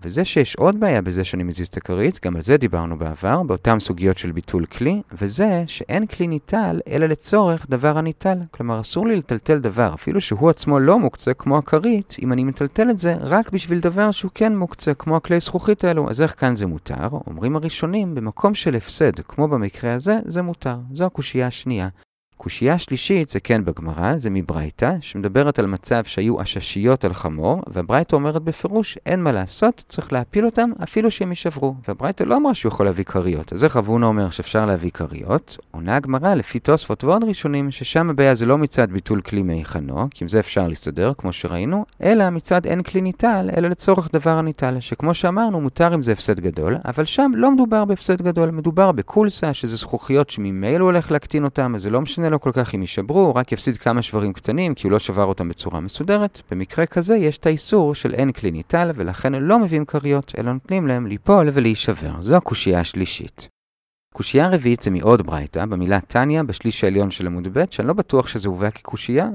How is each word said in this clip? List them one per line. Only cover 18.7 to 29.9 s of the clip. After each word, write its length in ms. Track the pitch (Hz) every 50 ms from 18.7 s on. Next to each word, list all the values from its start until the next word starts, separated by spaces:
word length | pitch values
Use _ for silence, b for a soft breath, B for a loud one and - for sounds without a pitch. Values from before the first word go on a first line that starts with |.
| 131
הפסד, 460 | 113 - - - - 160 127 - -
כמו 280 | - - - - 147 156
במקרה 460 | 147 120 104 98 - - - 120 120
הזה, 240 | 123 135 196 214 226 -
זה 180 | - 165 175
מותר. 340 | 180 175 170 - - 131 120 120 123 127
זו 120 | 135 156 180
הקושייה 420 | 185 - - 135 - - 127 127
השנייה. 420 | 123 120 - - 127 127 101 92 95 92 b b b _ _ _ _ _
קושייה 420 | - - 95 - - 117 135 165 175
שלישית, 500 | - - 139 123 - - 196 185 156 -
זה 120 | - 107
כן 240 | - - 120 110 95
בגמרא, 520 | 85 78 - 80 80 76 80 87 110 156
זה 140 | 160 123 110
מברייתא, 640 | 95 95 87 - 80 82 78 76 - - 120 123 190 170
שמדברת 580 | 139 - - 101 98 101 95 131 143 147 139 -
על 80 | 107
מצב 380 | 98 95 90 - - 123 117 110
שהיו 360 | - - 95 95 113 117 -
עששיות 640 | 101 - - 101 - - - 98 101 123 135 131 -
על 100 | 92 85
חמור, 480 | - - 82 78 76 80 98 151 190 -
והברייתא 500 | - - 92 87 110 117 143 170 - -
אומרת 260 | 143 139 151 151 160
בפירוש, 560 | 160 165 160 - - 180 202 220 208 - - - -
אין 160 | - 185 185
מה 100 | 175 151
לעשות, 520 | 123 98 95 92 - - 214 233 240 - -
צריך 240 | -